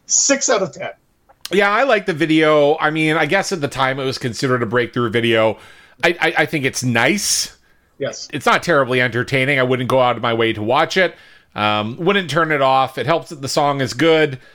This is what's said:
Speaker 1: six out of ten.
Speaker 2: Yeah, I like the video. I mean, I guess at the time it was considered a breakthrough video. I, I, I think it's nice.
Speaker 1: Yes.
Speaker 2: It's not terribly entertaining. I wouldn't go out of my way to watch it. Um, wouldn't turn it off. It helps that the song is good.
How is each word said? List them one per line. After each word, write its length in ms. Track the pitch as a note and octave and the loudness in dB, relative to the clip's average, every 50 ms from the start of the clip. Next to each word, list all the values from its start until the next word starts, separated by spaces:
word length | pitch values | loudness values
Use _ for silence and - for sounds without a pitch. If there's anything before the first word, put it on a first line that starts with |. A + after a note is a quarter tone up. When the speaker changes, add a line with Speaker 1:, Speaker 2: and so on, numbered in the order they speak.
| _ | _
Speaker 1:
six 420 | - - - - - C#4 - - - | -2 0 0 2 2 0 0 2 0
out 120 | A#3+ G3+ | 0 0
of 120 | F#3+ D3 | -2 -4
ten. 180 | - F3 B2+ G#2 - _ _ _ _ _ _ _ _ _ - - | -8 -10 -12 -12 -14 _ _ _ _ _ _ _ _ _ -8 -2
Speaker 2:
Yeah, 180 | - G3 G3+ G3+ | 0 2 2 2
I 140 | G#3 A3+ C4+ | 2 2 2
like 220 | C#4 A3+ G#3 F3+ | 2 2 0 0
the 60 | G3 | -2
video. 640 | E3+ C#3+ E3 D#3 D#3 D#3+ D#3 D#3 D3+ D3+ C#3+ C#3+ D#3 - | -2 -2 0 2 4 4 4 4 4 4 4 4 2 2
I 120 | D#3 D3+ | 0 0
mean, 260 | D#3 D#3+ D#3 D#3 D#3 | 0 0 0 0 0
I 100 | E3 D3+ | 0 0
guess 260 | C#3+ F#3 G3 F3+ - | 0 0 -2 -2 -2
at 80 | G3 E3 | -4 -4
the 80 | C#3+ B2+ | -4 -4
time 320 | - C3+ C3+ C3 C3 C#3+ | -2 -2 -2 -2 -2 -2
it 40 | C3 | -4
was 140 | C3 - - | -4 -4 -4
considered 460 | - B2 G#2+ - C#3+ B2+ B2+ A#2+ A#2+ | -6 -8 -6 -4 -2 -2 0 0 -2
a 20 | |
breakthrough 440 | G2+ A#2 B2 A#2+ A#2 - B2 A#2+ A2 | 0 0 -2 -2 -2 -2 -2 -2 0
video. 480 | G2 A#2 A2+ A#2 A2+ A2 A2 A2 G#2 - - - - - - _ _ - | 0 0 2 2 4 4 2 2 0 -4 -10 -20 -20 -20 -20 _ _ -2
I, 140 | - F3 F3 - | -2 -2 0 0
I, 140 | E3 D#3+ F3 D3+ | -2 -2 0 0
I 80 | D#3 | -2
think 180 | - - D3+ C3 | -2 -2 -4 -4
it's 180 | C3 - - | -4 -4 -4
nice. 720 | B2+ B2+ A#2 A#2 A#2+ D3 G3+ G3+ - - - - - - - _ _ _ _ _ _ _ _ - | -2 0 2 2 2 2 0 0 -2 -2 -2 -2 -4 -6 -10 _ _ _ _ _ _ _ _ -10
Speaker 1:
Yes. 280 | C#3 A#2 - - - - | -8 -8 -8 -10 -12 -12
Speaker 2:
It's 140 | - C3 - | -12 -4 0
not 180 | A#3+ G#3+ E3+ - | 0 0 2 2
terribly 360 | F3 D#3+ C#3 C3+ A#2 B2+ B2+ | 2 2 2 2 2 2 0
entertaining. 600 | B2 B2 G#2+ A#2+ A#2 - C#3 C3+ C3 C#3 C#3+ C3 | 0 0 0 -4 -4 -2 -2 -2 0 0 0 0
I 20 | |
wouldn't 260 | B2+ B2+ C3 A#2+ B2+ A2+ | 0 0 0 -2 0 0
go 120 | B2+ C3 | 2 2
out 160 | B2 B2 A#2 | 2 2 2
of 60 | A2+ | 0
my 120 | B2 A#2 A#2 | -2 0 0
way 180 | A2+ A2+ A2+ | 2 0 0
to 100 | A2 G#2 | 0 -2
watch 340 | G#2 A2 B2+ D3+ E3 D#3 - | -2 0 0 0 0 0 0
it. 180 | F#3 F3+ E3 - - - - - - _ _ - | 0 0 0 -2 -8 -20 -20 -20 -20 _ _ -4
Um, 420 | - G#3 G#3 G#3 - G#2+ A2 - - | -2 0 0 0 0 -2 -4 -6 -4
wouldn't 320 | E3+ F#3 G3+ G3+ F#3 C#3+ | -2 0 0 0 -2 -2
turn 200 | C3+ E3+ D#3+ D#3+ | -2 -2 0 0
it 120 | D#3 C#3 | 0 0
off. 340 | C3+ C3+ C3 C3 C3 B2+ - | 2 2 2 2 0 0 -4
It 80 | C3+ A2+ | -4 -2
helps 240 | C#3 E3+ D#3 - - | -2 -2 -2 -4 -8
that 140 | D#3+ C#3 | -12 -12
the 60 | C#3 B2 | -10 -4
song 340 | - D#3+ C#3+ C#3+ C#3 C#3 | -2 0 0 0 0 -2
is 100 | C3 A2 | -4 -4
good. 460 | G#2+ B2 D#3 E3 D#3+ D#3 D#3 D3 B2+ - - - | -2 0 2 2 4 4 2 0 -2 -8 -16 -20